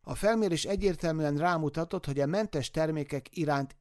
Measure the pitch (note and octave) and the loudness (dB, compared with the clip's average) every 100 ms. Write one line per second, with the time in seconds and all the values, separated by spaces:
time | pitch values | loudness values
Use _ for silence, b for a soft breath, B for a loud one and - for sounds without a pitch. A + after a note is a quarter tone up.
0 | - - G3 A3+ G#3 E3 - G3 G3 E3+ | -8 0 2 4 2 0 0 0 0 0
1 | E3+ D#3+ D3+ C#3+ E3+ E3+ D3+ C#3+ E3+ F#3+ | 0 0 0 2 2 2 0 -2 -4 -4
2 | C#3+ C#3 C#3 F#3+ G#3+ D#3 B2+ - D#3+ D#3+ | -4 0 0 2 0 -2 -4 0 0 0
3 | C#3+ C#3+ - - D3+ C#3+ C#3 - | -4 -6 -6 -4 0 0 -2 -8